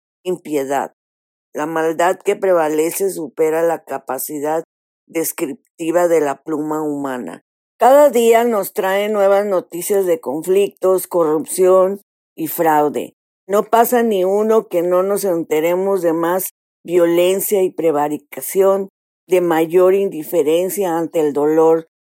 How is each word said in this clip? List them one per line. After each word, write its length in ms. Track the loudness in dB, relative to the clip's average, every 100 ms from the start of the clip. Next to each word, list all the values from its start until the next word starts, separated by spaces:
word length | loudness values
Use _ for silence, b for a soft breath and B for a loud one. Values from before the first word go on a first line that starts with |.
| _ _
impiedad. 680 | -8 -8 -4 -6 -2 -4 -6 _ _ _ _ _ _
La 140 | -10 -6
maldad 500 | -4 -2 0 0 0
que 160 | -2 -2
prevalece 720 | 2 2 2 0 -2 -2 -4
supera 540 | -4 -10 -2 0 0
la 220 | 0 -2 -8
capacidad 800 | -12 -8 -10 -8 -6 -4 -4 -6 _ _ _ _
descriptiva 1040 | -6 -6 -6 -8 -8 _ -10 -2 0 2
de 100 | 2
la 240 | 0 -6
pluma 380 | -6 -6 -4 -4
humana. 600 | -4 -6 -6 -8 -10 -14 _ _ _ 2
Cada 320 | 4 6 4
día 340 | 4 4 4
nos 300 | 4 -2 -4
trae 340 | -4 -2 -2 -2
nuevas 380 | 2 2 2 2
noticias 600 | -2 -4 -8 -2 0 0
de 140 | -2
conflictos, 880 | -2 -6 0 0 0 -2 0 0 0
corrupción 920 | -2 0 0 -4 0 4 4 4 -2 _ _ _ -10
y 120 | -8
fraude. 680 | -2 2 2 2 -2 -8 _ _ _ -4
No 160 | -2
pasa 400 | 2 2 2 2
ni 220 | 0 0 0
uno 420 | 0 2 0 0
que 140 | -2
no 200 | 0 0
nos 220 | 0 -2
enteremos 760 | -2 -4 -2 -2 0 0 0 0
de 100 | 0
más 380 | -2 -2 -2 -6 _ _ _
violencia 800 | -2 0 2 2 2 0 0 0
y 80 | 0
prevaricación, 1160 | 0 -2 0 -2 -4 -12 -16 -6 0 2 2 -4 _ _ _ -2
de 140 | 0
mayor 540 | 2 0 2 4 4
indiferencia 1040 | 4 0 -6 -4 0 2 0 0 -2 -2 -2
ante 240 | -2 -2
el 100 | -2
dolor, 560 | 0 0 4 4 2 -2 _ _